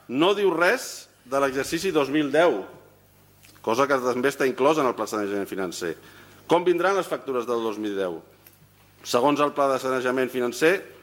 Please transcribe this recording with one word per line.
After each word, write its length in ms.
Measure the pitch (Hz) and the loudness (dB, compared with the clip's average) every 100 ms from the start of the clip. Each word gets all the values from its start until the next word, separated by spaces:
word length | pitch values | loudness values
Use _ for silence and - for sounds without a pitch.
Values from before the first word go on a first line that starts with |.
| - | -6
no 240 | 127 180 | 0 2
diu 200 | 202 190 | 4 2
res 560 | 160 180 254 - - - _ - | 2 2 2 -4 -14 -18 _ -4
de 160 | 135 | 0
l'exercici 480 | 139 135 131 170 190 | 0 0 -4 -2 0
dos 160 | 156 131 | 2 2
mil 220 | 151 143 | 0 2
deu, 300 | 151 170 101 - - - _ _ _ _ _ - - | 4 4 2 -4 -16 -20 _ _ _ _ _ -20 -8
cosa 260 | 110 117 139 | -2 0 2
que 120 | 135 | 2
també 300 | 123 120 139 | 0 0 -2
està 160 | 139 135 | 0 -2
inclosa 320 | 120 139 156 | 2 2 2
en 80 | 127 | 0
el 80 | 110 | -2
Pla 80 | |
de 80 | 104 | -4
Sanejament 380 | 107 101 101 95 | -4 -2 -4 -4
Financer. 420 | 92 92 - 85 - - - - - - | -6 -6 -6 -8 -8 -14 -20 -20 -20 0
Com 160 | 170 | 2
vindran 320 | 175 170 180 196 | 2 2 2 0
les 140 | - | -2
factures 340 | 147 135 127 113 | -6 -4 -4 -2
del 160 | 117 | -2
dos 160 | 113 104 | -2 -4
mil 200 | 107 98 | -4 -2
deu? 240 | 92 80 - _ - _ _ _ _ _ | -4 -6 -14 _ -20 _ _ _ _ _
Segons 380 | - 120 139 143 | -2 2 2 2
el 100 | 147 | 0
Pla 160 | 143 139 | 2 0
de 80 | 131 | 0
Sanejament 480 | 131 131 127 131 127 | 0 -2 0 0 -2
Financer, 460 | 127 120 120 160 196 - - | -2 -4 2 2 2 -4 -20